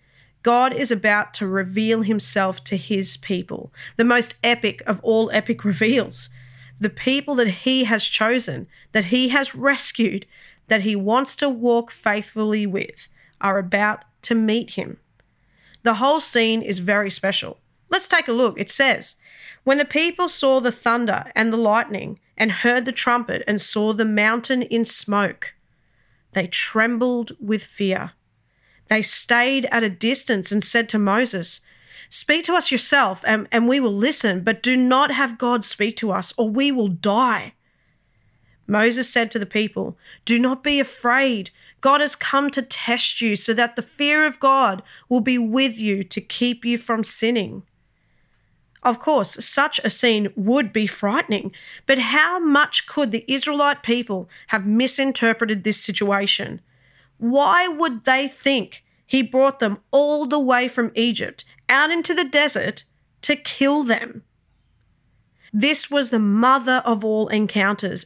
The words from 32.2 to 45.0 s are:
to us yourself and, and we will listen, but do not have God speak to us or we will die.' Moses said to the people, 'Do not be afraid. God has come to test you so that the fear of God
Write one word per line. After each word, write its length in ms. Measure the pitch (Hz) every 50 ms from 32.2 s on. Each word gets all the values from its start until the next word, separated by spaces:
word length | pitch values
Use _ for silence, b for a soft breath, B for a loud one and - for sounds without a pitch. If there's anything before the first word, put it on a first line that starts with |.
| - - 302 330 320
to 80 | - 349
us 180 | 349 - -
yourself 520 | 269 226 - - 294 285 247 190 190 - - -
and, 200 | 220 220 196 -
and 160 | - 233 233 240
we 120 | 262 285
will 140 | 262 226 202
listen, 480 | 202 220 285 294 - - 214 185 175
but 220 | 175 220 220 220 -
do 140 | 240 254 254
not 340 | 254 254 254 262 294 285
have 260 | 269 247 277 254 233 -
God 280 | 254 240 247 233 -
speak 320 | - - - 208 226 226 -
to 140 | 226 208
us 220 | 180 185 185 - - -
or 120 | 226 220
we 220 | 208 254 277 285
will 180 | 277 254 220 202
die.' 640 | 175 170 - 208 196 226 262 - 220 196 190 - - _ _ _ _ _ _ _ _ _ _ _ _ _ _ _ _ _ _ _ _ _ _
Moses 440 | - 208 208 220 233 233 254 247 -
said 200 | - 247 233 220
to 80 | - 226
the 60 | 202
people, 520 | - - 214 214 208 - 196 190 - B B B B B B _
'Do 140 | - 233 233
not 240 | 247 254 262 262 -
be 160 | 294 294 277
afraid. 720 | 269 269 - - - 240 240 262 277 269 240 208 185 - b b b b b b
God 200 | - 269 285 294
has 140 | 294 285 -
come 340 | - - - - 277 285 285
to 100 | - 277
test 600 | 233 - - - - - 240 240 - - - -
you 140 | 240 220 208
so 180 | 196 - - 220
that 220 | 214 240 233 240
the 60 | 247
fear 440 | 233 - _ - 285 294 302 311 311
of 140 | 302 254 -
God 420 | - 269 269 269 262 208 190 190 B B B B